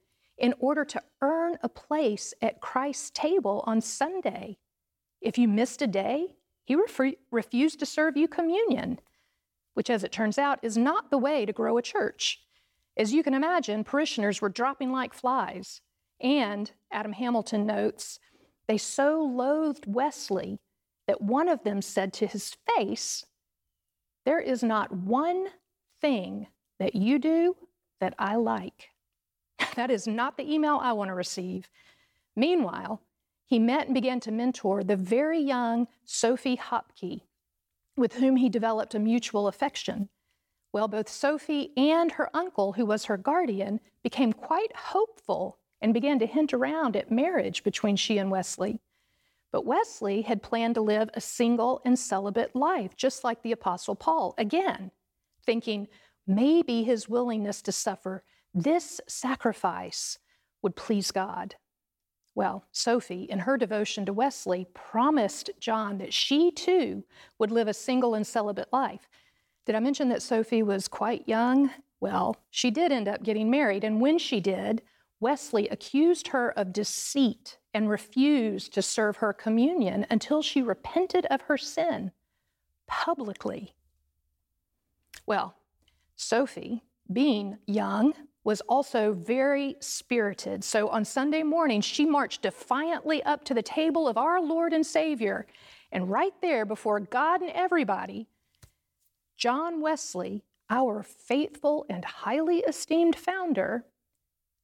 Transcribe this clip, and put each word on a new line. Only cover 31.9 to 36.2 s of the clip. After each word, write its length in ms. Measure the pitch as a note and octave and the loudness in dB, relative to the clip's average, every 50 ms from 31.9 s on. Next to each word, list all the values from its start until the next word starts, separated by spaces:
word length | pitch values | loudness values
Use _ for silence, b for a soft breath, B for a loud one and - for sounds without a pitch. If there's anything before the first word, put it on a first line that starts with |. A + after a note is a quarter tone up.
| b b b b b b b b _ | b b b b b b b b _
Meanwhile, 680 | G3+ B3 D#4+ F4+ F4 B3 F3 - - F#3 F#3+ A3 G#3 - _ _ _ _ _ _ _ _ | 0 2 4 4 2 2 0 -2 -6 -8 -8 -10 -10 -12 _ _ _ _ _ _ _ _
he 140 | _ C4 A3+ | _ 2 4
met 260 | A3 A#3 B3+ D#4 C#4+ | 4 4 4 2 2
and 80 | - C4 | 2 0
began 260 | C4 G#3+ B3+ B3+ B3 | 0 2 0 0 -2
to 100 | - A3+ | -4 -4
mentor 520 | G#3+ A3+ A#3+ B3+ B3 - - G3+ F#3+ G3+ G3 | -4 -2 0 -2 -2 0 0 0 0 0 0
the 120 | F#3 G#3 | 0 0
very 440 | F#3+ F#3+ F3+ A3+ B3 D4 D#4 E4 E4 | 0 0 2 2 2 2 2 0 0
young 480 | D4 C4+ C4 B3 A#3+ A#3 A#3 A#3 A#3+ b b b b | 0 0 0 0 0 0 0 0 -2 b b b b
Sophie 540 | - - - | -8 -2 0